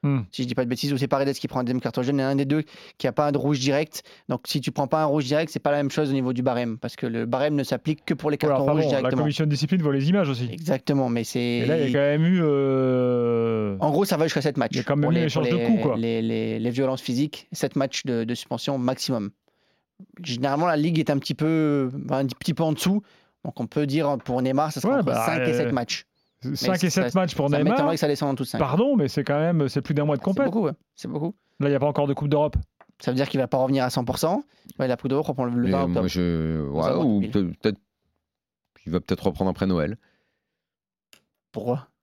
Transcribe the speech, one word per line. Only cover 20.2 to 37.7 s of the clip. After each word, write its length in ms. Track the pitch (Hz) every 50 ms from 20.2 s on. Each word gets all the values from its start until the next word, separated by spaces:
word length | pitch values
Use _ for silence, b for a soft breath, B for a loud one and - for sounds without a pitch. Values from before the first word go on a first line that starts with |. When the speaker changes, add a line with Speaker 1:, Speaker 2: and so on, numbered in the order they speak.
| 175
Speaker 2:
Généralement, 440 | 160 123 120 127 139 139 147 165
la 100 | 180 165 151
Ligue 200 | 147 165 170 160
est 120 | 147 -
un 80 | 147 139
petit 160 | 135 - 143
peu, 560 | - 156 156 160 160 156 151 147 143 135 127 131 143 139 -
un 160 | 135 131 139
petit 280 | 135 123 - - - 160
peu 80 | - 165
en 100 | 160 156
dessous. 300 | - - 185 190 208 202 b b b b b b b _
Donc, 160 | - - -
on 60 | 127
peut 180 | 110 - 147 147
dire 320 | 143 131 151 156 143 143 127 -
pour 160 | - 123 123
Neymar, 320 | 127 131 131 135 151 156 151
ça 80 | 143
sera 140 | - 196 269
Speaker 1:
Ouais, 40 | 277
Speaker 2:
entre 60 | 208 139 120
Speaker 1:
bah, 140 | 117 113
Speaker 2:
cinq 200 | - - - 127
et 60 | 120 120
sept 160 | 120 123 120
Speaker 1:
euh, 40 | -
Speaker 2:
matchs. 340 | 127 120 - - - - _ _ _ _ _ _ _ - 127 135
Speaker 1:
cinq 140 | 131 - -
Speaker 2:
Mais 160 | 185 180 180
Speaker 1:
et 40 | 180
sept 200 | - 185 180 123 135
Speaker 2:
ça, 80 | 185
Speaker 1:
matchs 140 | 185 170 -
pour 160 | - 147 143
Speaker 2:
ça 80 | 147 147
Speaker 1:
Neymar. 140 | 151 151 233
Speaker 2:
m'étonnerait 200 | 269 151 156 165
que 40 | 156
ça 80 | - 147
descende 220 | 143 139 151 143
en 20 | 139
dessous 120 | - 135
de 40 | -
cinq. 100 | - -
Speaker 1:
Pardon, 380 | 165 135 131 165 226 277 285
mais 120 | 226 151 131
c'est 160 | - - 139
quand 140 | - 143 147
même, 300 | 156 165 175 165 147 131
c'est 140 | - 147 131
plus 100 | - 156
d'un 140 | 143 147
mois 100 | 147 151
de 60 | 135 -
Speaker 2:
C'est 20 |
Speaker 1:
compète. 220 | - 190 190 277
Speaker 2:
beaucoup, 160 | 269 - 226 208
ouais. 80 | 151 160 - _ _ _
C'est 140 | - - -
beaucoup. 260 | 123 139 147 170 - _ _ _ _ _
Speaker 1:
Là, 60 | 139 143
il 20 | 143
n'y 40 |
a 20 | 139
pas 60 | 127
encore 200 | 147 143 - 143
de 80 | 143 139
Coupe 140 | - 151 147
d'Europe. 260 | 143 147 147 151 - - - _ _ _ - _ _ _
Speaker 2:
Ça 120 | - -
veut 60 | 127
dire 120 | 127 139 135
qu'il 120 | - 139
va 60 | 131
pas 120 | - - 135
revenir 260 | 131 131 139 135 127
à 60 | 127
cent 140 | - - 123
pour 120 | 120 127 -
cent. 240 | - 156 180 247 285 B B B B B B _
Ouais, 100 | 139 127
la 80 | -
Coupe 120 | - - 131
d'Europe, 240 | 131 143 156 - 147 127
on 60 | 127
le 60 | 120
Speaker 3:
Mais 200 | 120 120 117 92
Speaker 2:
va 140 | 95 90 90
en 40 | 87
Speaker 3:
moi, 140 | 87 - 92
Speaker 2:
octobre. 60 | 92
Speaker 3:
je, 540 | - 90 90 87 85 80 80 80 80 80 76
Speaker 2:
Aux 120 | 69 69 76
Speaker 3:
ouais, 40 | 78
Speaker 2:
alentours 200 | 92 131 170 175
Speaker 3:
ou 140 | 135 107 101
Speaker 2:
de 80 | 98 104 117 104 98 87 85 -
Speaker 3:
peut-être, 180 | - 110